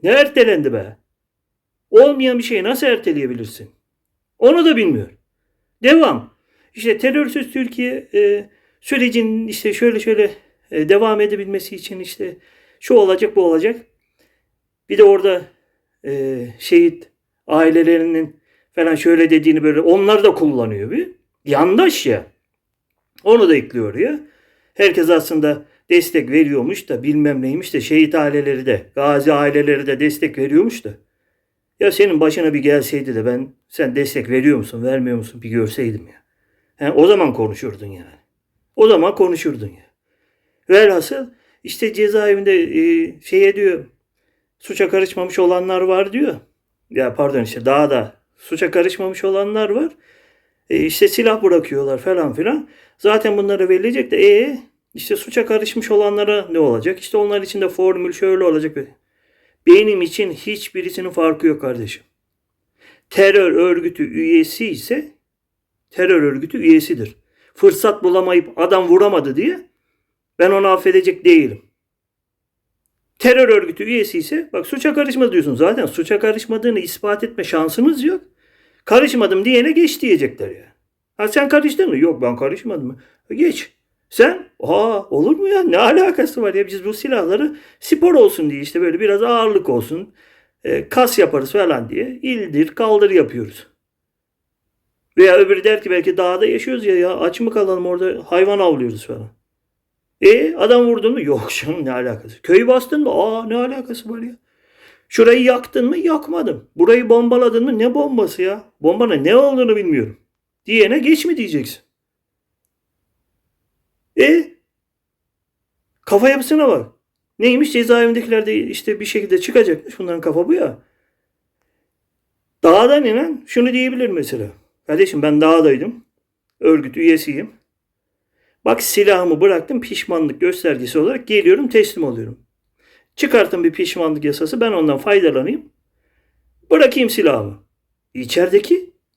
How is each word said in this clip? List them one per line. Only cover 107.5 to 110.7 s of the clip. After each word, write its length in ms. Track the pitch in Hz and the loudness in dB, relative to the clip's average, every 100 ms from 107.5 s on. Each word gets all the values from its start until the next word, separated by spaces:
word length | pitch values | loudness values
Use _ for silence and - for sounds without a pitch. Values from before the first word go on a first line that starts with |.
| 226 | 0
mı? 140 | 262 220 | -2 0
Ne 160 | 240 | 0
bombası 480 | 285 285 247 185 - | 0 -2 -2 -2 -2
ya? 220 | 185 214 - _ | -6 -6 -14 _
Bombanın 440 | 151 202 233 151 | -2 0 0 0
ne 120 | 147 240 | 2 4
olduğunu 400 | 285 262 240 214 | 4 2 0 0
bilmiyorum. 440 | 180 139 104 - _ _ _ _ | 0 -2 -2 -8 _ _ _ _
Diyene 320 | - | -2